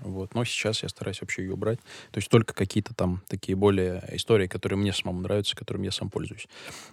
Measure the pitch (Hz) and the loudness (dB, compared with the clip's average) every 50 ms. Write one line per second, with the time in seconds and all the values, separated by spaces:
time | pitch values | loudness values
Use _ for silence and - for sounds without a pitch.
0 | - 98 92 95 95 - - 120 120 - - - - 107 110 - - 101 - - | -8 -8 -6 -6 -6 -4 -2 -2 -2 -2 -2 -2 0 0 -2 -2 -4 -6 -8 -6
1 | - 101 92 - - - - - 92 95 95 95 104 107 113 - - - - - | -6 -6 -6 -6 -8 -8 -6 -4 -4 -4 -4 -2 0 -2 -2 -2 -6 -14 -18 -18
2 | - - - 104 - - - 117 110 - - - 101 - - 107 - - - - | -14 -8 -6 -6 4 6 6 6 6 4 0 -2 -2 0 0 0 -2 0 0 0
3 | 92 90 90 92 - - - 95 - - 95 95 101 101 98 95 92 90 90 92 | 0 2 0 -2 -4 -6 -8 -6 -2 -2 2 6 6 6 6 6 4 0 0 -4
4 | - - - - - - 117 101 92 90 - 101 - 98 98 98 101 101 92 - | -6 -8 -8 -2 2 6 6 6 6 4 -2 -2 -2 0 2 2 2 2 0 0
5 | - 95 92 90 92 95 101 104 98 - - - - - - 98 95 95 - - | -2 -4 -4 -2 0 0 0 0 0 -2 -4 -6 -6 -6 -4 -2 -2 -2 -2 -4
6 | 98 98 - 82 80 - - - - - - - - - - - - - | -4 -4 -4 -4 -4 -6 -8 -12 -16 -18 -18 -18 -16 -14 -14 -16 -16 -12